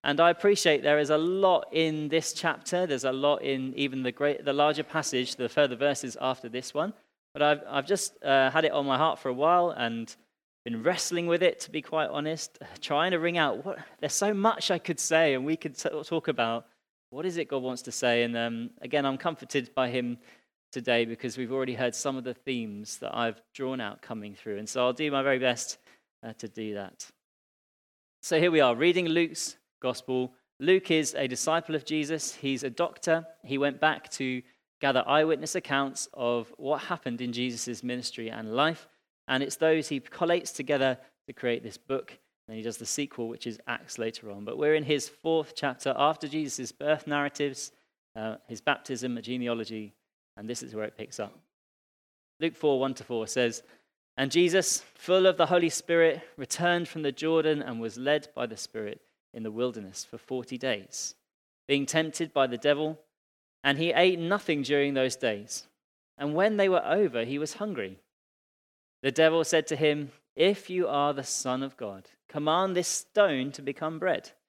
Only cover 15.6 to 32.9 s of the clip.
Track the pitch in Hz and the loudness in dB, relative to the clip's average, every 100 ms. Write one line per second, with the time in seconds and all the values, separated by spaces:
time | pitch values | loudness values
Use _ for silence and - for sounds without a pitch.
15.6 | 160 135 - 156 139 165 - 123 117 117 | -4 -6 -4 -4 -4 -2 0 0 0 0
16.6 | - _ _ _ _ 131 185 170 147 139 | -6 _ _ _ _ -6 -6 -4 -4 -4
17.6 | 127 123 - - 123 120 117 117 117 117 | -4 -6 -8 0 2 4 2 0 -4 -4
18.6 | 120 - 127 147 139 135 180 156 131 147 | -8 -12 -2 0 0 -2 -4 -6 -4 -4
19.6 | 123 - 127 127 123 120 - - _ _ | -2 -2 0 0 -4 -8 -14 -20 _ _
20.6 | _ 131 120 120 113 113 127 127 120 135 | _ -8 0 2 0 -4 -8 -6 -6 -4
21.6 | 131 117 123 - 143 131 123 120 - 123 | -4 -2 -4 -2 -4 -4 -8 -10 -6 -6
22.6 | 110 101 107 - 110 - 117 110 _ - | -6 -10 -12 -10 -8 -2 -2 -4 _ -8
23.6 | 131 131 104 101 - 113 104 101 110 101 | -6 -4 -6 -10 -12 -10 -10 -12 -8 -8
24.6 | 107 127 123 127 151 139 135 131 127 117 | -6 0 0 2 -2 0 2 2 2 0
25.6 | - - _ _ _ _ 113 110 110 113 | -6 -10 _ _ _ _ -16 -12 -14 -10
26.6 | 107 101 98 _ - _ _ _ _ _ | -8 -8 -10 _ -20 _ _ _ _ _
27.6 | _ _ _ _ _ _ - 160 175 160 | _ _ _ _ _ _ 0 4 4 6
28.6 | 131 120 170 180 170 165 165 160 - - | 6 6 4 4 2 2 0 -2 -10 -10
29.6 | _ _ 127 120 - 127 127 _ _ _ | _ _ -6 -6 -4 -2 -2 _ _ _
30.6 | 180 185 185 160 143 - 135 123 - 165 | 4 4 4 0 2 -2 -4 -2 0 0
31.6 | 160 156 - 156 147 156 - - 139 131 | -2 -6 -4 -4 -2 -4 -6 -6 -4 -4
32.6 | 135 117 170 | -4 -2 -4